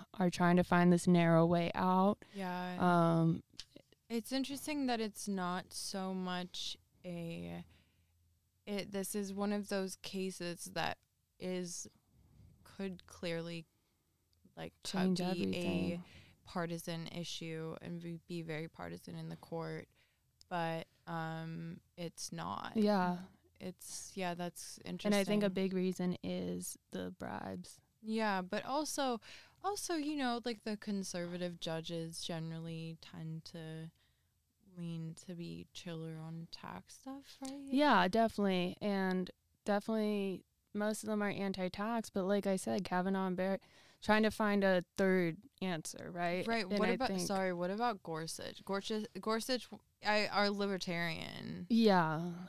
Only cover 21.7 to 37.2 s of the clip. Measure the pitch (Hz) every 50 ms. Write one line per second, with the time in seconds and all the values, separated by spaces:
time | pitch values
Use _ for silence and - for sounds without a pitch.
21.7 | 175 - - _ _ - 175 165 - - - - - 165 165 175 - - - -
22.7 | - 226 208 208 208 190 180 180 180 175 185 - - _ _ _ _ _ - 190
23.7 | 180 - - - - - - - - 196 185 175 170 170 175 180 - - - -
24.7 | - - - 175 185 175 - 208 208 202 196 196 208 208 202 196 185 190 190 190
25.7 | 185 185 185 185 185 - 180 180 175 - - 185 180 180 180 180 180 180 180 -
26.7 | - - _ _ - 190 - - 185 - - - - - - - - 180 175 -
27.7 | - - _ _ _ _ - 220 220 220 220 214 196 190 185 180 208 202 190 -
28.7 | 262 302 311 277 - - 277 262 240 220 - - - - - - _ _ - 381
29.7 | 415 403 - - 349 311 285 294 311 285 269 247 240 240 233 247 240 208 - 220
30.7 | 214 202 - 214 202 196 190 - - 175 175 175 175 175 180 180 175 170 - 170
31.7 | 160 160 165 170 170 165 165 165 165 - - - 175 165 160 165 165 165 165 165
32.7 | 165 160 165 165 165 - - - - 170 165 160 160 160 - - - 170 160 160
33.7 | 160 160 160 165 - _ _ _ _ _ _ _ _ _ _ _ _ _ _ 196
34.7 | 185 175 170 170 165 165 165 160 165 - - - 180 170 170 170 165 165 175 -
35.7 | _ - - 180 165 160 160 160 160 160 160 165 165 165 165 - - - - -
36.7 | - - - - - - - 269 269 277